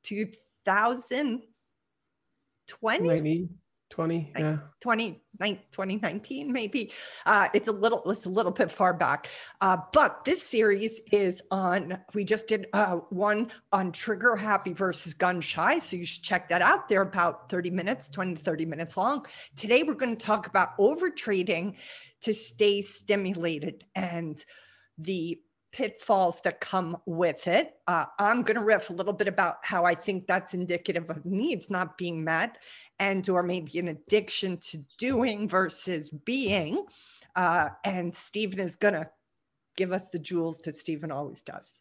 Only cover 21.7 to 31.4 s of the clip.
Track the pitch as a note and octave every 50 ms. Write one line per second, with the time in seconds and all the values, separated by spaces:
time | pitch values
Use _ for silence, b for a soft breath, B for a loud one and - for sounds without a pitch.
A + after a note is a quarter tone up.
21.7 | F#3 B B B B B B B B _ - A3+ G#3+ G#3+ - - - - G#3+ G#3
22.7 | G3+ G3+ G3 - - - - - G#3 G3+ G3 F#3 G3 E3+ E3+ E3+ D#3+ D3 D3+ -
23.7 | - - - _ _ F#3+ F#3 F3+ E3+ E3+ E3+ D#3 D3+ - - B B B B B
24.7 | B B B B B - D#3 F3 G3 F3+ D#3+ E3+ E3 - _ _ _ _ _ _
25.7 | - - C4 G#3 - - - - G#3+ G3 F#3 F3 F3 - - F3+ E3+ - - -
26.7 | - F#3 F3 E3 F3 E3 _ - E3 E3 F3+ E3 C#3+ - - F3+ E3+ A#3 E4+ -
27.7 | - _ _ - F3+ E3 C#3+ - - - G3+ G#3 A#3 B3 - A3+ G#3+ A#3 G#3 G#3+
28.7 | G#3+ G3 G#3 - F3 F3 F#3 G3+ G3+ - G#3 G3 F#3+ - F#3 E3+ - - - -
29.7 | G#3 F3+ E3+ F3 E3+ E3+ - - F#3+ F#3 F#3 - F3+ F#3+ F#3 - - F3+ F3+ F3
30.7 | F3 E3+ - - F3 E3+ E3 E3+ E3 D3+ D3 F3 G3 G3